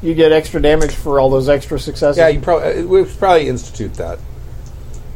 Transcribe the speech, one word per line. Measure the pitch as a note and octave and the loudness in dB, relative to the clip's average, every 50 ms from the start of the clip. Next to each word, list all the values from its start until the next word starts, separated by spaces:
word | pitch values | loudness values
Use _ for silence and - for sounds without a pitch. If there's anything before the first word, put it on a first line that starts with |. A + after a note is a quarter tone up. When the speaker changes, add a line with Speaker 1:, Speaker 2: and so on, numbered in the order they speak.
Speaker 1:
you | - E3 E3 | -2 -2 2
get | D#3 D#3+ D#3 | 4 4 6
extra | D#3 D#3 D#3 - - E3 | 6 4 2 0 -4 0
damage | C#3+ D3 D3+ D#3+ D#3 D3 C#3+ | 2 4 4 4 2 0 0
for | - - D#3 C#3 C#3 | -4 -4 0 2 2
all | C3 C3 | 4 4
those | C3+ C3+ C3 C3+ | 2 2 2 2
extra | C#3+ C#3+ - - D#3+ C3+ | 0 0 0 -4 -6 -6
successes. | - D#3 C#3 - D#3 D3 C#3+ E3+ | -6 -8 -6 0 0 0 4 4
Speaker 2:
Yeah, | E3 D#3+ | 4 4
you | D3+ C#3+ | 4 2
prob-, | - F3+ F3 D#3 C#3 | 0 0 0 0 0
uh, | - - - E3 F3 | -2 -2 -2 -2 2
we | F#3 F#3+ F#3 | 2 2 2
should | - - - | 2 -2 -2
probably | - F#3+ F3+ E3 D3 C3 | 2 4 4 4 4 0
institute | B2+ A#2 - - - - A2+ F#2 - | -4 -6 -6 -10 -10 -8 -8 -8 -8
that. | - F2 E2 F2 - - - - - - - - - - - - - - - - - - - - | -8 -8 -8 -8 -10 -12 -14 -14 -14 -14 -14 -14 -14 -14 -14 -14 -14 -14 -14 -14 -14 -12 -12 -10